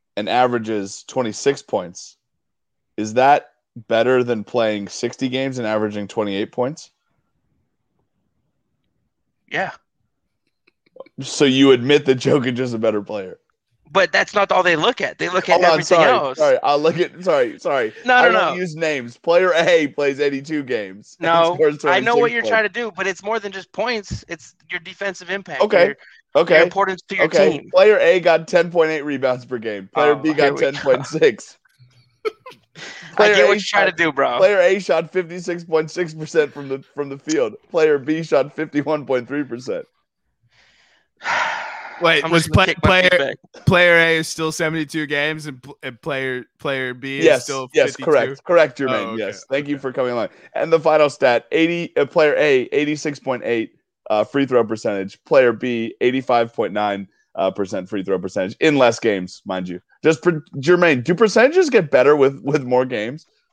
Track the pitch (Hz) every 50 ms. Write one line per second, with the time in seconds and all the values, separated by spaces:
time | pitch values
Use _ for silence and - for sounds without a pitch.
0 | _ _ - 104 107 - 110 123 127 123 120 117 110 110 110 104 98 98 - -
1 | - - - 131 123 110 101 - - 139 139 131 - _ - 101 90 85 95 -
2 | - - - _ _ _ _ _ _ _ _ _ _ _ _ _ _ _ _ -
3 | 107 107 110 127 131 139 147 - - - _ _ _ _ - 120 107 - 117 113
4 | 117 127 131 127 123 120 117 107 101 - - 120 113 107 107 104 101 98 - -
5 | - 120 - - 135 127 127 131 135 135 127 127 113 107 107 107 110 107 104 107
6 | 101 - - 117 104 101 98 98 110 - _ - 123 139 165 - - - _ _
7 | _ _ _ _ _ _ _ _ _ _ _ _ _ _ _ _ _ _ _ _
8 | _ _ _ _ _ _ _ _ _ _ _ _ _ _ _ _ _ _ _ _
9 | _ _ _ _ _ _ _ _ _ _ - 160 190 160 - - _ _ _ _
10 | _ _ _ _ _ _ _ _ _ _ _ _ _ _ _ _ _ _ _ -
11 | - _ _ - 135 - - - 147 131 131 135 139 139 131 120 120 135 147 151
12 | 151 135 131 123 - 151 147 143 120 131 123 123 131 123 117 110 113 110 107 104
13 | 101 - 107 104 95 - - - _ _ _ _ _ _ _ _ _ _ 147 196
14 | 180 165 - 196 196 - - 208 196 - 208 185 175 180 165 151 165 233 262 -
15 | 170 113 - - 160 175 180 185 - - 170 175 180 170 160 151 151 - 180 165
16 | 156 139 240 196 147 135 131 - 151 143 127 - - 139 147 147 151 165 170 170
17 | 175 - - 170 180 185 156 139 123 117 - - - 208 143 131 120 - - -
18 | - 247 247 247 247 240 226 214 180 160 175 180 185 170 151 160 165 156 151 135
19 | 120 120 120 _ - 170 170 180 185 180 160 165 165 180 175 165 151 139 - 147
20 | 143 143 139 135 143 143 139 135 139 156 156 151 139 123 123 110 101 95 95 104
21 | - _ - - 170 165 165 170 165 170 175 - 160 147 151 147 - 156 185 202
22 | 196 233 240 240 240 233 240 233 226 220 226 220 214 196 175 233 240 214 170 180
23 | 190 196 180 - 185 208 226 226 202 202 190 190 175 - - - 220 247 240 214
24 | 190 - - - - - 170 160 - - _ _ _ - 180 175 165 185 180 -
25 | 196 196 180 - 180 170 190 202 180 180 147 135 196 214 208 175 175 - 139 -
26 | - - - _ _ _ - 147 170 175 170 156 175 180 - 196 196 190 190 180
27 | - - 196 185 165 160 175 160 143 180 156 139 - - - 185 196 214 214 175
28 | 131 165 180 185 170 175 165 156 165 - 175 170 170 175 170 170 160 156 160 147
29 | 143 147 139 131 135 127 127 123 120 120 127 117 107 110 104 98 95 - - 131
30 | 147 147 147 143 151 156 151 143 143 139 143 135 156 139 143 143 - 139 127 -
31 | 139 - 156 160 165 139 107 - - - - _ _ _ _ _ 127 _ _ _
32 | _ _ _ _ - 427 - _ - 508 - _ _ _ _ - - - - -
33 | - 156 - - 208 214 208 196 208 208 202 214 190 - 214 202 190 190 165 160
34 | 170 156 139 135 135 123 120 127 190 196 208 190 175 180 196 202 185 - 170 160
35 | 165 156 - 185 175 160 175 185 175 180 170 175 170 170 160 156 160 151 - 180
36 | 180 160 156 160 156 - - 160 151 135 - 143 143 135 135 139 - _ _ 139
37 | 143 139 135 143 - 156 156 143 123 107 107 - _ _ - 165 156 156 147 139
38 | 127 147 156 160 165 - - 143 135 147 - 160 160 147 - 147 139 147 156 151
39 | 131 117 131 127 120 110 135 147 143 127 117 123 131 165 160 - - _ _ _
40 | _ _ _ _ _ _ _ _ _ _ _ _ _ _ _ _ _ _ _ _
41 | _ _ _ _ - - - - - - - - - - - - - - - -
42 | 170 165 160 151 147 160 170 165 156 156 156 196 185 170 156 170 - 151 185 185
43 | 180 180 180 165 135 131 - - _ _ - - - - 190 175 180 175 170 170
44 | 165 165 165 160 160 - - 165 160 156 156 - 165 156 160 160 151 143 - 156
45 | 151 143 147 143 147 156 156 156 147 151 131 123 - 139 - _ - 131 120 -
46 | - 160 139 135 131 131 127 127 117 - _ _ - 143 135 131 131 127 123 123
47 | 131 135 139 143 165 160 139 127 - - 135 135 131 123 - 151 131 139 - -
48 | 131 160 147 127 117 127 139 - - - 175 165 156 131 127 - 139 127 - -
49 | - - - 113 107 110 107 - - - 135 143 147 143 143 139 135 131 123 143
50 | 127 123 120 117 104 - _ _ - - - - - 160 165 165 151 160 156 151
51 | 151 143 - - 139 127 120 117 - - - 160 165 170 170 170 170 - - 143
52 | 143 135 - 170 156 147 135 - 151 151 135 127 120 - - 147 147 147 151 143
53 | - 156 143 - - 135 127 117 - - 120 113 107 - _ _ _ _ _ _
54 | - - 107 107 107 - - 139 139 127 127 120 113 107 110 107 - 113 101 98
55 | 95 98 - - _ - 156 135 127 120 113 - 131 127 120 113 113 110 - -
56 | 120 123 127 131 123 - 127 120 117 117 _ - 110 90 98 104 104 104 101 101
57 | 98 - _ _ _ _ - - 92 95 92 107 101 92 104 95 90 - 113 98
58 | 90 98 95 90 90 92 - 101 92 98 113 - - 156 147 135 127 117 113 -
59 | - 113 101 92 90 90 - - - 98 95 92 92 90 87 87 _ _ _ _
60 | - 156 160 - - 175 170 151 - _ - 139 131 165 175 175 175 165 143 123
61 | 117 - 180 170 233 208 - 220 240 285 330 370 359 285 254 214 170 139 - 127
62 | 127 143 151 147 135 139 139 135 - 135 139 147 131 123 127 127 131 127 127 107
63 | 107 120 143 160 - _ _ _ _ _